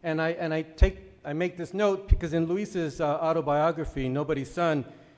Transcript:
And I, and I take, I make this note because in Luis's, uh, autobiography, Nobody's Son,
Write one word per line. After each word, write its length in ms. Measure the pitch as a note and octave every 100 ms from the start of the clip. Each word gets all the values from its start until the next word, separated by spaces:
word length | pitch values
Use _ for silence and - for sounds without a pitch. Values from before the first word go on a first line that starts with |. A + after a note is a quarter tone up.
And 180 | E3+ D#3+
I, 100 | D#3+
and 220 | E3+ E3+
I 100 | D#3
take, 360 | D#3 - F#3+ F#3+ - -
I 100 | D3
make 240 | D3+ F3+ F3
this 160 | E3
note 340 | F#3 G#3 F#3+ G3
because 260 | - E3+
in 140 | E3 E3
Luis's, 540 | F#3 G#3 F#3 D#3+ C#3
uh, 160 | D3+ D3
autobiography, 920 | D#3+ E3 D3 D3 D#3+ D#3+ D3 - C3
Nobody's 420 | C3 D3 D3+ C3
Son, 320 | - E3+ D3+ A#2+ - -